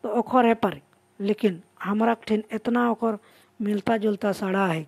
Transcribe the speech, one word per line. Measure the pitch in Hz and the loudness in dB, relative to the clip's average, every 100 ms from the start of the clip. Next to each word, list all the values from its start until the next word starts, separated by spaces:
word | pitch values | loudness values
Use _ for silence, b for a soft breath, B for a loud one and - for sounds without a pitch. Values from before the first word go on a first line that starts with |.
तो | 240 | -2
ओखर | 240 220 254 233 | -2 2 4 4
है | |
पारे। | 226 202 143 _ _ _ _ | 4 0 -4 _ _ _ _
लेकिन | 202 208 214 175 - _ | -4 0 0 -2 -14 _
हमरा | 185 208 226 | -4 0 0
ठिन | 226 - 214 214 | 0 -2 -4 -2
इतना | 220 240 240 240 | -6 -2 0 0
ओकर | 220 226 214 b b b _ | 0 -2 -4 b b b _
मिलता | 202 208 - 226 | -2 -2 0 0
जुलता | 214 202 208 | 0 0 -2
सड़ा | 190 196 196 190 | -2 -2 0 2
है। | 160 | 0